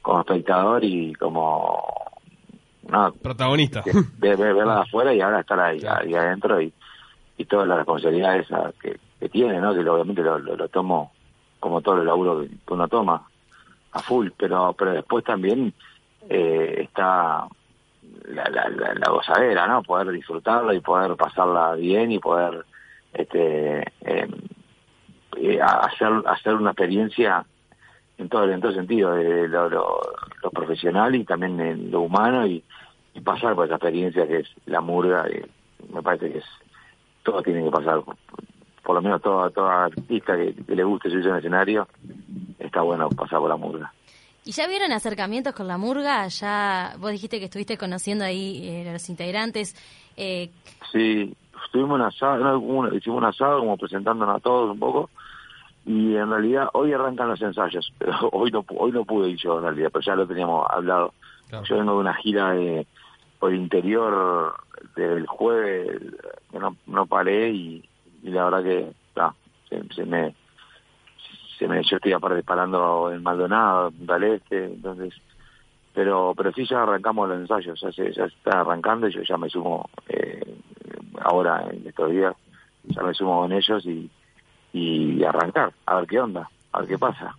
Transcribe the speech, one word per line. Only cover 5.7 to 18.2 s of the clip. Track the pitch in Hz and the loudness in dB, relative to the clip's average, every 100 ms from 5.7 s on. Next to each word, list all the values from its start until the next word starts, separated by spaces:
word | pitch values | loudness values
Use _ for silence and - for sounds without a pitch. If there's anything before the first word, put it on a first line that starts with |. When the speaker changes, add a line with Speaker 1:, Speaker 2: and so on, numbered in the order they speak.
| 78 | 0
Speaker 2:
Claro. | 73 80 | 0 -2
Speaker 1:
ahí | 82 | 0
adentro | 85 85 95 113 98 | 2 2 0 2 2
y, | 80 _ - - - _ _ - | 2 _ -20 -20 -20 _ _ -12
y | |
toda | - 101 | 0 2
la | 92 87 | 4 2
responsabilidad | 78 82 85 82 92 92 | 2 2 2 4 4 2
esa | 85 82 82 - | 0 -4 -4 -6
que, | - - _ _ | -10 -10 _ _
que | - | -4
tiene, | 113 120 90 | 2 2 2
¿no? | 101 | 2
Que | 92 | 2
lo, | 82 | 2
obviamente | 82 85 98 | 2 2 0
lo, | 82 78 | 0 0
lo, | 69 | -4
lo | 82 82 | -6 -2
tomo | 92 92 85 73 _ _ _ _ _ | -2 0 0 -2 _ _ _ _ _
como | 87 85 | -2 0
todo | 101 92 | 2 2
el | 85 | 4
laburo | 87 90 80 | 2 2 0
que | 71 - - | -4 -12 -6
uno | 90 85 | -2 0
toma | 120 98 82 - _ _ - - _ _ | 2 2 0 -4 _ _ -20 -20 _ _
a | - | -10
full, | - 123 101 - | 0 0 0 -2
pero, | 95 92 90 87 | 0 2 2 2
pero | 95 | 0
después | 82 - 117 | 0 0 -2
también, | 117 104 92 123 117 - - - _ _ 208 | 0 0 2 2 0 -4 -20 -20 _ _ -2
eh, | 98 82 80 80 - | 0 2 2 0 -2
está | 78 - 92 92 82 78 - - _ _ _ _ - - | -4 0 2 4 2 0 -4 -16 _ _ _ _ -20 -20